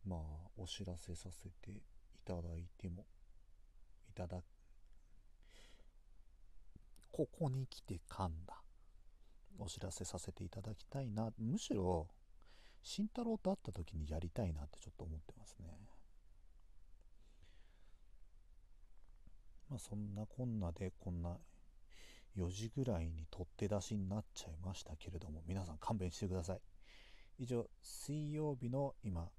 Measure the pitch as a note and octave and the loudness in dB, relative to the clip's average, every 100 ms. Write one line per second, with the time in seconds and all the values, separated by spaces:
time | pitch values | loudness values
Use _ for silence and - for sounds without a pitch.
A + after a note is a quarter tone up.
0 | G2 F2 D#2+ D2+ F2 - F2+ - F#2 E2+ | 2 2 0 -4 -6 -6 -2 0 0 -2
1 | - E2+ F#2 - - - - G2+ - - | -2 -4 -4 -6 -8 -8 -6 -6 -8 -12
2 | - - - F2+ E2+ E2 F2 - F#2 F2 | -14 -10 0 0 2 0 -2 -4 -2 -2
3 | - - - - - - - - - - | -6 -14 -14 -14 -14 -14 -14 -14 -14 -14
4 | - G2+ E2+ F#2 - - - - - - | -10 -4 -2 -2 -4 -16 -16 -16 -14 -14
5 | - - - - - - - - - - | -14 -16 -16 -16 -16 -14 -14 -14 -14 -16
6 | - - - - - - - - - - | -16 -16 -14 -14 -12 -10 -10 -12 -12 -14
7 | - - D3+ - D3+ C3 C3 - - F2 | -4 2 2 4 4 4 0 -4 -4 -4
8 | - - F#2+ D#2+ F2 - - - - - | -4 2 2 2 -4 -8 -12 -16 -16 -14
9 | - - - - - F#2+ - - F#2+ - | -16 -16 -16 -14 -12 -4 -4 0 0 0
10 | G2 F#2 - - F#2 - G#2 G#2+ - C#3 | 0 0 -2 -2 -2 0 -2 -2 -2 0
11 | C3 G#2 A2+ - A2+ F#3 - G#2 F#2 F2 | 2 4 2 4 4 4 4 6 8 6
12 | D#2 - - - - - - - - - | 4 -6 -16 -16 -14 -14 -14 -12 -2 2
13 | G#3+ - A#3 A3 F#3 G3+ - F#2+ E2+ D#2+ | 4 4 4 6 6 6 2 0 0 0
14 | D2 D#2 E2+ - G2 D2+ C#2+ - - - | 2 4 4 4 4 4 -2 -6 -10 -6
15 | E2 D#2 - - G2 - E2 E2+ G#2 - | -4 -2 -4 -12 -12 -8 -8 -6 -8 -10
16 | - - - - - - - - - - | -12 -14 -14 -14 -14 -14 -12 -12 -12 -14
17 | - - - - - - - - - - | -14 -14 -16 -16 -14 -14 -14 -14 -12 -12
18 | - - - - - - - - - - | -12 -12 -12 -12 -14 -16 -14 -14 -12 -12
19 | - - - - - - - C3 - G#2 | -12 -12 -12 -12 -12 -12 -4 -4 -2 0
20 | G#2 G2+ A2 - B2+ A2 F2 E2 F#2 - | 0 0 0 2 4 6 4 4 0 0
21 | - F2 E2+ F2 - - - - - - | 0 2 2 0 -6 -14 -16 -14 -12 -10
22 | - - - G2 F2 F#2+ A2 C#3 B2+ F2+ | -10 -12 -4 2 4 4 2 4 6 6
23 | E2 E2 D#2+ - F2+ - G2+ G2+ - G#2+ | 6 2 -2 -4 -4 2 6 6 6 4
24 | F#2+ G#2 - - - D#2+ F2+ F#2 - D#2+ | 4 4 0 -6 -6 -2 0 0 -4 -4
25 | - F2 D#2 D#2 D#2+ F#2+ F2+ D#2 - A2+ | -2 -2 -2 -4 2 2 2 0 4 6
26 | F2+ - G2 F#2 F2 F#2 - - - - | 6 4 4 6 4 0 -2 -14 -14 -14
27 | - - - - B2 A#2+ - - - - | -14 -14 -14 -4 4 6 4 -4 -10 -6
28 | - D3+ D3+ D3+ D3+ C3+ B2 C3+ C#3 - | 0 2 4 4 4 4 4 6 4 2
29 | G#2+ E2+ F2 | 2 2 0